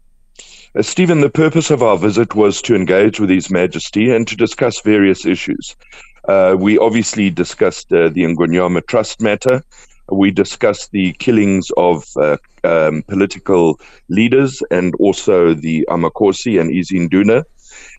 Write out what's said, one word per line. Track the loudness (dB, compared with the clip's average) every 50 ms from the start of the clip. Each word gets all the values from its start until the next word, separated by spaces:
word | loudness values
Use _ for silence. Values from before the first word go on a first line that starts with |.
| _ _ _ _ _ _ _ -20 -20 -20 -20 -20 -20 -8 -6
Uh, | -4
Stephen, | -4 -2 -2 0 2 2 2 2
the | 2 0
purpose | 2 2 0 2 2 0 0 0
of | 0 2
our | 2 2 2 2
visit | 0 0 0 0 0 0 0
was | 2 2 2 0 -2 -2
to | 0 0
engage | 0 2 2 2 2 2 2 0 0
with | 0 0
His | 0 0 0 -2
Majesty | -2 -2 -2 -2 -4 -6 -10 -6 -4 -2 0 2 2
and | 0 0 -4
to | -4
discuss | -2 -2 -2 -2 -2 -2 -2 -4 -2
various | 0 2 2 4 4 2 2 0 0
issues. | -2 -2 -2 -2 -6 -8 -8 -10 -16 -20 _ _ _ -20 -20 -20 -20 _ _ -4 0
Uh, | 2 4 4 4 2 2
we | 2 2 2 4
obviously | 4 2 2 0 -2 -2 -2 -2 -2 0
discussed, | 0 -2 -4 -6 -4 -2 -2 -2 -2 -4 -4 -2 0
uh, | 2 2 2
the | 0 0 0
Ngonyama | 0 0 0 0 0 0 0 0 0 0 -2 -2 -2
Trust | -2 -2 -2 -4 -4 -4
matter. | -2 -2 -2 -2 0 0 0 -2 -2 _ _ -20 -20 _ _ _ _ -4
We | 0 2 2 2
discussed | 2 0 -2 -2 -4 -2 -2 -2 -2 -2 -6 -8
the | -4 -4 -4 -4 -4
killings | -4 -2 0 2 2 2 2 2 0 -2 -2 -2 0
of, | 2 2 2 0 -4 -8 -4 -2
uh, | 0 0 0 -2 _ _ _ _ -2
um, | 0 0 2 0 0 -2 -4 -6
political | -6 -2 -2 -2 -2 -2 -6 -4 0 2 2 2 2 0 -2 -6 -20 -20 -20 _ -6
leaders | -2 0 0 2 2 2 2 0 -2 -6 -6 -4
and | -2 -2 -2 -2 -2
also | 0 0 0 0 0 0 0 2 4 4 2 2
the | 0 -2 -4 -2 -2 -2 -2
Amakosi | -2 -2 -2 -4 -2 0 0 0 0 0 -2 -2 0 0
and | 0 0
Izinduna, | -2 -4 -4 -4 -4 -4 -2 0 2 2 2 4 2 0 0 -4 _ _ _ -20 -20 -20 -20 -20 -20